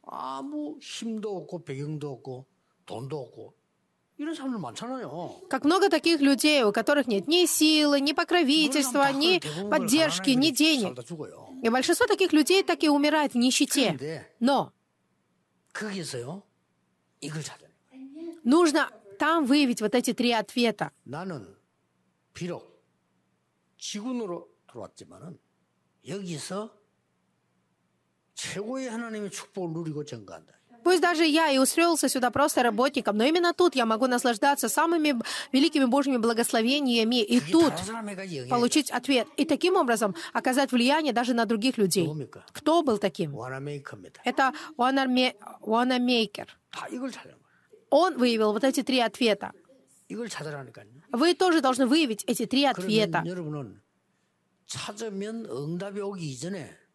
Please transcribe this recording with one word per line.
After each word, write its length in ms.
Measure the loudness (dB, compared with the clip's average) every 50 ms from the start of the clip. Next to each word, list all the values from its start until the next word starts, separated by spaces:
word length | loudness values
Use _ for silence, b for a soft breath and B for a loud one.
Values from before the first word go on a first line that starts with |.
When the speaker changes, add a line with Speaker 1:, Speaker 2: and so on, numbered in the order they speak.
| _ -14
Speaker 1:
아무 680 | -12 -10 -10 -8 -8 -8 -10 -10 -8 -8 -8 -10 -12 -14
힘도 560 | -16 -14 -12 -10 -8 -8 -8 -6 -8 -8 -8
없고 300 | -8 -10 -10 -12 -12 -10
배경도 440 | -12 -10 -8 -8 -8 -8 -8 -8 -10 -12
없고 320 | -12 -12 -14 -14 -14 -14 _ _ _ _ _ _ _ _
돈도 340 | -14 -12 -10 -10 -8 -10 -10
없고 340 | -10 -12 -16 -20 -20 -20 _ _ _ _ _ _ _ _ _ _ _ _ _
이런 180 | -12 -10 -10 -8
사람들 220 | -8 -8 -8 -6 -6
많잖아요. 920 | -8 -10 -10 -12 -12 -10 -10 -10 -10 -10 -10 -10 -12 -12 -14 -18 -8 -6
Speaker 2:
Как 160 | -4 0 2
много 240 | 4 4 6 4 4
таких 320 | 4 2 2 2 2 4
людей, 420 | 4 4 4 4 4 4 6 6 4
у 80 | 4
которых 360 | 4 2 2 4 2 2 2
нет 200 | 2 0 -2 0
ни 180 | 2 4 4 4
силы, 540 | 4 4 4 4 6 6 6 4 4 4 2
ни 140 | 2 0 0
покровительства, 880 | 0 0 2 2 2 4 4 4 4 2 2 2 0 0 0 2 2 2
Speaker 1:
그런 100 | 2 2
사람 60 | 2
Speaker 2:
ни 200 | 2 2 2 2
Speaker 1:
다 100 | 0 -6
대부분 200 | -8 -6 -4 -2
Speaker 2:
поддержки, 640 | 0 0 2 2 4 4 4 2 0 -2 0 2 2
Speaker 1:
가난하게 20 | 4
Speaker 2:
ни 120 | 2 2
денег. 440 | 2 2 2 2 2 2 0 -4 -6
Speaker 1:
살다 60 | -10 -12
죽어요. 440 | -12 -12 -12 -10 -12 -14 -18 -20 -18 -14 -4
Speaker 2:
И 60 | -2 0
большинство 360 | 0 0 2 0 2 2 2
таких 240 | 2 2 2 2 2
людей 320 | 4 2 4 4 4 2 4
так 200 | 2 0 0 2
и 40 |
умирает 460 | 2 2 4 2 2 2 2 0 0 0
в 40 |
нищете. 600 | 0 0 2 2 2 0 2 2 0 2 0 -2
Speaker 1:
그런데 300 | -4 -8 -10 -10 -12 -14 _ _ _
Speaker 2:
Но 320 | 0 2 2 2 0 -4 _ _ _ _ _ _ _ _ _ _ _ _ _ _ _ _ _ _ _ _ _
Speaker 1:
거기서요, 680 | -12 -10 -8 -8 -10 -10 -8 -10 -10 -10 -10 -12 -14 _ _ _ _ _ _ _ _ _ _ _ _ _ _ _ _
이걸 220 | -14 -10 -10 -10 -10
찾아내는 320 | -12 -14 -18 -20 _ _ _ _ _
거예요. 480 | _ -20 -18 -18 -16 -14 -14 -14 -14 -4 2
Speaker 2:
нужно 440 | 4 4 6 6 4 4 2 -2 -2 -6 -20 _ -20 -6 -2
там 260 | 0 2 2 2 2
выявить 360 | 2 4 4 4 2 0 -2
вот 120 | -2 0 0
эти 200 | 0 0 0 -2
три 180 | 0 0 0
ответа. 600 | 0 0 -2 -2 -2 0 0 0 0 -4 -8 -10 _ _ _
Speaker 1:
나는 480 | -14 -12 -12 -10 -10 -10 -12 -12 -16 -20 _ _ _ _ _ _ _ _ _ _ _ _ _ _ _ _
비록 480 | -10 -8 -8 -8 -10 -12 _ _ _ _ _ _ _ _ _ _ _ _ _ _ _ _ _ _ _ _ _ _
직운으로 680 | _ -14 -12 -12 -10 -8 -6 -6 -6 -6 -8 -8 -10 -12 _ _ _ _ _
들어왔지만은 680 | _ -16 -16 -16 _ -20 -20 -20 -20 -18 -18 -18 -18 _ _ _ _ _ _ _ _ _ _ _ _ _ _
여기서 640 | -12 -12 -10 -10 -10 -10 -10 -10 -10 -10 -10 -10 -12 _ _ _ _ _ _ _ _ _ _ _ _ _ _ _ _ _ _ _ _ _ _ _ _ _ _ _ _ _ _ _ _ _
최고의 540 | -14 -12 -10 -10 -10 -8 -8 -8 -8 -8 -8
하나님의 420 | -8 -8 -8 -8 -8 -8 -8 -10
축복을 420 | -10 -14 -16 _ _ -8 -8 -6 -6
누리고 320 | -6 -6 -6 -8 -8 -10
증거한다. 480 | -10 -12 -14 -14 -16 -18 -18 _ _ _ _ _ _ -20 _ 2
Speaker 2:
Пусть 180 | 2 4 4
даже 240 | 4 2 2 2 2
я 240 | 4 4 4 4 4
и 60 | 4
устроился 500 | 4 4 4 4 2 4 4 4 2 0
сюда 220 | 0 0 0 0 0
просто 320 | 2 2 2 2 2 2 2
работником, 540 | 2 2 2 0 0 0 -2 -2 0 0
но 80 | 2 2
именно 260 | 2 4 4 2 2 4
тут 220 | 4 4 4 4
я 100 | 2 0
могу 200 | 0 2 2 2
наслаждаться 600 | 0 0 2 2 0 0 2 2 2 2 2 0 0
самыми 420 | 2 2 2 2 2 2 2 2 0
б-, 120 | 0 B B B B B B
великими 340 | 2 2 2 4 2 2 2
Божьими 300 | 4 2 2 2 2 0
благословениями 1040 | 0 0 0 0 0 0 0 0 0 2 2 0 0 0 2 2 2 2 2 2 0 2
и 160 | 2 2 0
Speaker 1:
그게 120 | 2 4
Speaker 2:
тут 220 | 4 4 4 4 2
Speaker 1:
다른 80 | -2 -8
사람에게 640 | -8 -8 -10 -10 -10 -10 -10 -10 -10 -10 -10 -4
영향이 20 | -2
Speaker 2:
получить 420 | 0 2 2 2 2 0 0 0
ответ. 360 | -6 -6 -2 0 0 0 0 -2 -2
И 60 | -4 0
таким 300 | 0 0 2 2 2 2
образом 380 | 2 2 2 2 0 0 -2 -4 B B B B
оказать 380 | -2 -2 2 2 2 2 2
влияние 400 | 2 2 4 4 2 2 0 0
даже 220 | 0 0 0 0 0
на 120 | 0 0
других 320 | 0 0 0 0 0 2
людей. 280 | 2 0 2 2 0 0
Speaker 1:
누굽니까? 400 | -2 -4 -8 -12 -12 -16 -20 -20 -20 _
Speaker 2:
Кто 300 | -2 2 4 4 4 4
был 160 | 2 0 0
таким? 340 | -2 -4 -2 -4 -6 -6 -6
Speaker 1:
와나메이커입니다. 880 | -10 -10 -10 -10 -10 -8 -10 -10 -10 -12 -14 -18 -18 -20 -20 _ -6 -6
Speaker 2:
Это 300 | -4 0 2 0 0 0 B B B B
Уанарме-, 580 | 0 0 2 2 2 0 2 2 2 2 0 -2 -6 -18 -20 -20 -14
Уанамейкер. 840 | -4 0 0 2 2 2 0 0 2 2 2 2 0 -2 -6 -14 -14 -14 -16 _ _ _
Speaker 1:
다 160 | -16 -14 -12 -10
이걸 220 | -10 -8 -10 -10
찾는 220 | -10 -14 -20 -20 -20
거예요. 40 | _ _ _ _ _ _ _ -20 _ _ _
Speaker 2:
Он 280 | 4 4 4 4 2
выявил 360 | 2 2 2 4 2 2 2 2
вот 100 | 2 0
эти 200 | 0 0 0 -2
три 160 | 0 0 2
ответа. 520 | 0 0 0 0 2 2 2 0 -4 -12 -12 -18 _ _ _ _ _ _ _ _ _ _
Speaker 1:
이걸 200 | -10 -10 -10 -10
찾으라니까요. 560 | -10 -10 -10 -10 -12 -12 -14 -16 -18 -20 -20 -20 -20 -20 _ _
Speaker 2:
Вы 220 | 0 2 2 2 4
тоже 260 | _ 2 4 4 4
должны 260 | 4 2 2 2 2
выявить 360 | 4 4 2 2 0 -2 -6 -4
эти 180 | -4 -2 -2 -2
три 200 | -2 0 2 2 2
Speaker 1:
그러면 40 | 0
Speaker 2:
ответа. 480 | -2 -2 0 2 2 2 2 0 -4 -4
Speaker 1:
여러분은 560 | -4 -8 -8 -8 -8 -8 -8 -10 -12 -14 _ _ _ _ _ _ _ _ _ _ _ _ _ _ _ _ _ _
찾으면 800 | -16 -14 -12 -12 -12 -10 -10 -10 -8 -6 -8 -8 -8 -8 -10 -10 -8
응답이 500 | -8 -8 -6 -6 -6 -6 -8 -8 -8 -8
오기 320 | -8 -8 -8 -8 -8 -8
이전에 460 | -8 -8 -8 -8 -8 -8 -10 -14 -18 _ _ _